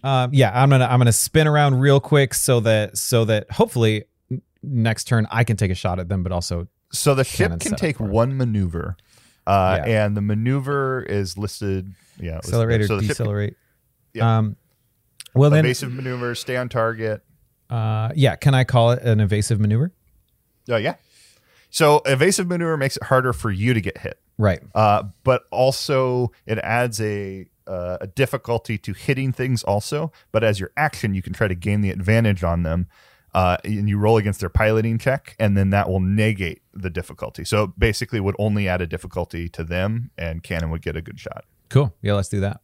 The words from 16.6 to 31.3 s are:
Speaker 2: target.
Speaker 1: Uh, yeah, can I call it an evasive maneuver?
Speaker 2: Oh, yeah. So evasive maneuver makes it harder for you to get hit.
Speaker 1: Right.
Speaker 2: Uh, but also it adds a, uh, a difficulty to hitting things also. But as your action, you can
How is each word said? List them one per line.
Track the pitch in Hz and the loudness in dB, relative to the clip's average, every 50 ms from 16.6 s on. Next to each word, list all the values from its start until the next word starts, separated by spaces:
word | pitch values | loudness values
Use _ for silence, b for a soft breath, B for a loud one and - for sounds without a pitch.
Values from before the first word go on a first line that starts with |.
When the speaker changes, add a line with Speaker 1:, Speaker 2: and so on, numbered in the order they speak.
| 123 120 | -4 -4
Speaker 2:
target. | - 123 113 113 113 110 110 110 107 - _ _ _ _ _ _ _ _ _ _ | -2 0 0 0 -2 -2 -4 -4 -6 -6 _ _ _ _ _ _ _ _ _ _
Speaker 1:
Uh, | 120 113 110 110 107 110 110 117 147 | -4 -4 -2 -2 -2 -2 -2 -2 0
yeah, | 156 135 120 82 | 2 2 2 2
can | - - 143 135 | 2 2 2 4
I | 127 131 | 4 2
call | - - 127 117 117 | 4 4 4 4 4
it | 123 127 | 4 2
an | - 120 110 104 | 2 2 4 4
evasive | 107 92 107 104 104 - 117 101 | 4 2 2 0 0 0 0 0
maneuver? | 107 104 107 113 147 180 _ _ _ _ _ _ _ _ _ _ _ _ _ _ _ - | 2 2 2 0 0 -2 _ _ _ _ _ _ _ _ _ _ _ _ _ _ _ -2
Speaker 2:
Oh, | 120 113 | -2 0
yeah. | 104 147 - b b b b b b b b b b b b b b b | 0 -2 -4 b b b b b b b b b b b b b b b
So | - - 160 147 147 151 - | 0 2 4 6 6 4 4
evasive | 135 139 127 156 190 196 - 190 175 | 2 2 4 4 2 2 0 -2 -2
maneuver | 180 170 170 165 160 151 | -2 -2 -2 -2 -2 -2
makes | 135 135 - | -2 -2 -4
it | - | -6
harder | 113 - 135 131 127 127 117 | -2 2 2 2 2 2 -2
for | - - 110 | -2 -2 -4
you | 98 90 104 123 127 | -2 0 0 2 2
to | 113 | 0
get | 87 95 - - | 0 -4 -8 -8
hit. | - - - _ _ _ _ - | -10 -10 -12 _ _ _ _ 0
Speaker 1:
Right. | 107 101 90 - - - _ | 2 2 2 0 -6 -6 _
Speaker 2:
Uh, | 107 110 107 104 104 - 101 - _ _ | 2 4 4 4 2 0 -6 -14 _ _
but | 131 127 123 _ _ | 0 0 0 _ _
also | - 113 127 131 135 - - - 143 131 131 127 123 123 123 117 b b b | -2 2 2 2 2 0 -4 -2 0 0 0 0 0 0 -2 -2 b b b
it | - 110 110 | -6 -4 -4
adds | - - 113 120 123 123 110 104 | -2 -2 0 0 0 -2 -2 -4
a, | 110 107 104 101 101 95 95 95 90 _ _ _ _ - | -4 -4 -4 -4 -6 -8 -10 -12 -14 _ _ _ _ -10
uh, | 95 90 87 90 90 90 | -8 -6 -6 -6 -6 -8
a | - 98 | -10 -10
difficulty | - - 135 - - 123 _ - 120 113 _ - 113 101 | -2 -2 -2 -2 -2 -8 _ -4 -4 -4 _ -4 -8 -6
to | - - | -6 -10
hitting | 95 - - - 135 131 135 135 | -12 -6 -4 -4 -2 -2 -2 -4
things | 123 - 127 131 127 110 | -2 -4 -2 -2 -2 -2
also. | - - 101 104 - - 151 147 160 156 b b b b | -2 -2 -2 -2 -2 -4 -6 -6 -6 -8 b b b b
But | - 110 | -2 0
as | 117 110 101 95 | 2 2 0 0
your | 95 - _ | -4 -8 _
action, | - 151 151 - - - 107 98 | -2 -2 -2 -2 -4 -4 -4 -4
you | 92 | -4
can | - - | -6 -8